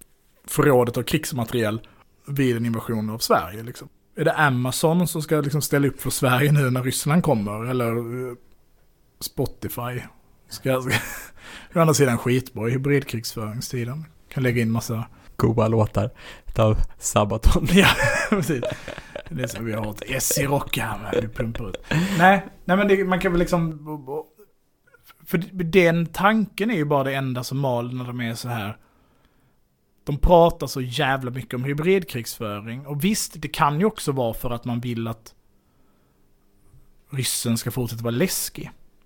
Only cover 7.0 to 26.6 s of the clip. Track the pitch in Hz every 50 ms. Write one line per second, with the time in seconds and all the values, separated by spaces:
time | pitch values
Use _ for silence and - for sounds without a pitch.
7 | - 143 143 180 170 160 139 110 101 104 104 107 113 123 127 127 120 117 117 120
8 | 120 117 120 127 127 127 123 123 - - - _ _ _ _ _ _ _ _ _
9 | _ _ _ _ - - - - 139 - - - - 107 - - 120 123 123 123
10 | - - - _ _ _ _ _ _ _ - - - 135 131 127 127 127 120 -
11 | - - - - - - - - - - - - - - - 175 165 160 147 -
12 | 143 131 120 113 - 123 123 131 127 - - 104 107 117 120 131 135 139 143 139
13 | 139 - - 120 113 - - 120 110 107 104 123 - - - 127 117 117 127 156
14 | 160 - _ _ _ _ - 139 127 127 120 123 117 110 113 117 - - 117 113
15 | 120 - - - - - - - - 117 113 113 113 110 113 113 107 110 - 101
16 | 101 - - - - - - - - - - - 110 107 107 - - - - -
17 | - - - 104 104 101 107 113 - - - 180 - - 175 196 185 120 - -
18 | - 139 - - - - 220 202 156 127 160 123 - - - - - - - -
19 | - - - - - - 82 78 127 120 - - 113 113 107 110 110 107 104 -
20 | - - 127 - - - - 147 139 139 143 139 - - - - 113 110 107 104
21 | 110 - - - 117 110 - - 120 113 113 - 117 95 - - - - - 156
22 | 175 190 196 160 170 185 196 190 - - - - - - 180 190 202 196 196 190
23 | 190 185 185 180 185 190 175 170 175 170 180 175 165 160 156 147 147 156 156 151
24 | 135 131 139 156 151 - _ _ 208 _ _ _ _ _ _ _ _ _ _ _
25 | _ - - _ - - - 175 170 - - 185 175 165 160 190 175 170 165 170
26 | 170 160 - - 185 202 220 220 208 - - -